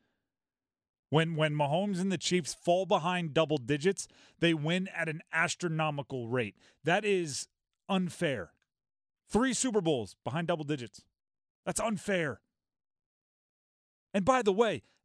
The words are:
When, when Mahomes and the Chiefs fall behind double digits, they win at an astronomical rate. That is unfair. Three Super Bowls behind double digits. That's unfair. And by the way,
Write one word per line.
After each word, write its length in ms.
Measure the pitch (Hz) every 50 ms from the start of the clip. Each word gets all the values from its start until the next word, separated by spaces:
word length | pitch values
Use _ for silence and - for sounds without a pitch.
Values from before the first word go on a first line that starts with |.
| _ _ _ _ _ _ _ _ _ _ _ _ _ _ _ _ _ _ _ _ _ _
When, 280 | 131 156 160 165 170
when 180 | 151 156 156 147
Mahomes 440 | 151 147 135 147 175 202 208 196 175
and 140 | 185 196 185
the 60 | 160
Chiefs 340 | - - 180 180 - - -
fall 320 | - - - 175 185 190
behind 480 | 170 185 180 147 175 180 180 170 160 135
double 240 | 160 160 147 156
digits, 520 | 147 123 113 147 147 139 190 196 - - - _ - - - _ _
they 120 | 165 170 165
win 380 | 156 143 156 170 185 190 190 -
at 140 | 170 165 165
an 140 | 151 160 - _ -
astronomical 960 | 165 170 170 - - 180 175 160 156 160 156 147 143 139 - 135 127 117 113
rate. 280 | 120 127 117 101 - _ _ _ _ _ -
That 220 | 151 170 202 214
is 420 | 208 202 185 175 151 131 - - - _ _ _ _ _ _ _ -
unfair. 640 | 190 190 185 170 - - 175 156 135 107 87 - _ _ _ _ _ _ _ _ _ _ _ _ _ _ _ -
Three 240 | - 202 247 262 233
Super 260 | - - 262 208 214
Bowls 360 | 175 165 151 123 107 95 - _ -
behind 260 | 123 120 165 175 160
double 160 | 175 156 156
digits. 380 | 143 151 139 120 107 - - - _ _ _ _ _ _ _ _ _ _ _ _
That's 160 | 185 175 -
unfair. 600 | 214 226 220 165 - - 196 180 165 143 113 - _ _ _ _ _ _ _ _ _ _ _ _ _ _ _ _ _ _ _ _ _ _ _ _ _ _ _ _ _ _ _ _ _ _ -
And 120 | 202 185
by 160 | 214 262 254
the 120 | 226 202 190
way, 300 | 190 240 220 175 113 - _ _ _ _